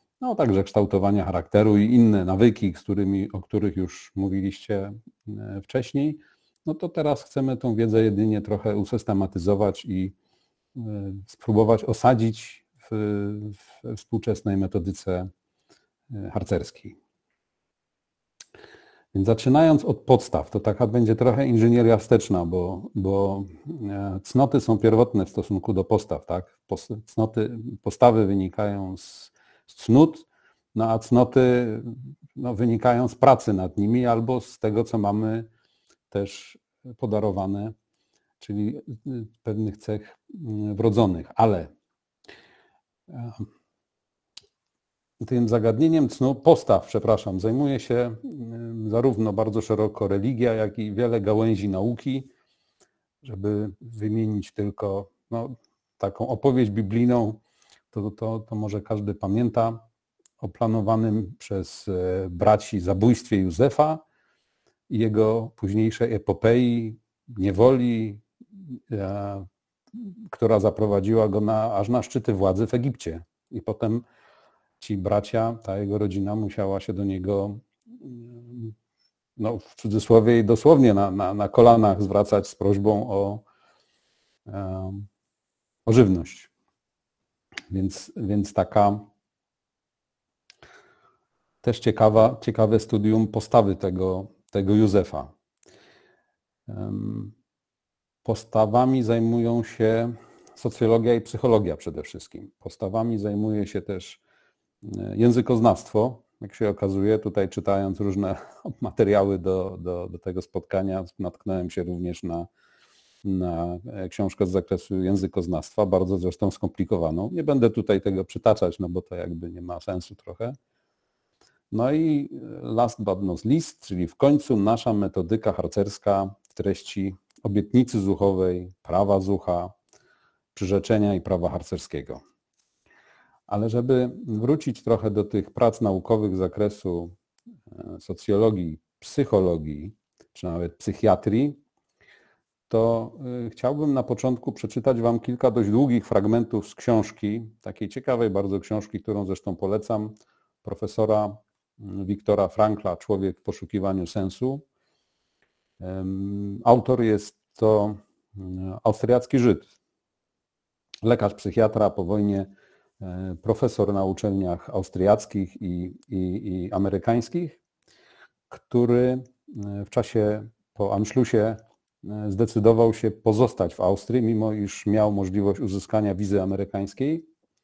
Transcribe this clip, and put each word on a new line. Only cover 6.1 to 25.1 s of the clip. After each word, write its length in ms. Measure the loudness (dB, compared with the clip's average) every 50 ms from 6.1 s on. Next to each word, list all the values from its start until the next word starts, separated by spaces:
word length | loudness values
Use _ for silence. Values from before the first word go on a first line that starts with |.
| -4 -6 _ _ _ _ _ _ _ _ _
no 80 | -8 -6
to 140 | -6 -8 -8
teraz 340 | -4 -2 0 0 -2 -2 -4
chcemy 340 | -8 -4 -2 -2 -2 -4
tą 180 | -4 -4 -4 0
wiedzę 300 | 0 0 2 4 4 4
jedynie 380 | 4 2 2 0 2 0 -2 -2
trochę 340 | -4 -4 -2 -2 -2 -2
usystematyzować 1080 | -2 -2 -2 -4 -6 -2 -2 0 0 0 -2 -4 -2 0 0 2 2 2 0 0 -4 -8
i, 300 | -6 -4 -4 -4 -4 -8 _ _ _ _ _ _ _ _ _ _ _ _
e, 40 | -12 -10 -10 -8 -8 -10 -10 -12 -14 -16
spróbować 580 | -20 -20 _ -2 2 4 4 6 6 4 2 2
osadzić 840 | -4 -4 2 4 4 4 4 2 0 -2 -4 -12 -18 -20 -20 _ _ _ _ _ -8
w, 60 | -6 -4 -2 -2 -2 -2 -4 -4 -6 -8 -10 -12 -14 -16 _ _ -20 _ -12
w 120 | -12 -12
współczesnej 600 | -12 -10 _ -6 -4 -2 -2 -4 -2 -2 0 0
metodyce, 720 | 0 0 0 -2 -4 -4 -4 -8 -8 -6 -4 -4 -4 -4 -8 -12 _ _ _ _ _ _ _ _ _ _ _ _ _ _ _ -14
e, 160 | -12 -12 -8
harcerskiej. 680 | -6 -8 -4 -2 -4 -4 -4 -6 -14 -20 _ -20 -20 _ _ _ _ _ _ _ _ _ _ _ _ _ _ _ _ _ _ _ _ _ _ _ _ _ _ _ _ _ -20 _ _ -20 -20 -20 -20 -20 _ _ _ _ _ _ _
Więc 120 | -2 2
zaczynając 580 | 2 2 2 4 4 6 6 6 6 6 4 2
od 160 | 0 -4 -4
podstaw, 500 | 4 4 4 4 4 0 -4 -4 -4 -4
to 100 | -6 -2
taka 260 | -2 -2 0 0 0
będzie 300 | 0 2 2 4 4 2
trochę 300 | 4 4 2 2 2 0
inżynieria 500 | 2 4 4 6 6 6 6 6 6 4
wsteczna, 500 | 4 4 4 4 4 4 2 -2 -2 -2
bo, 440 | -2 -2 -2 -2 -4 -6 -10 -12 -10 _
bo, 500 | -4 -2 0 0 2 0 0 0 -4 -8 -10 -14 -18 _ -14 -12 -10 -10 -8
e, 300 | -8 -8 -8 -8 -8 -10 -12
cnoty 380 | -2 2 2 2 4 2 0
są 180 | 2 2 0 4
pierwotne 480 | 4 4 6 6 4 4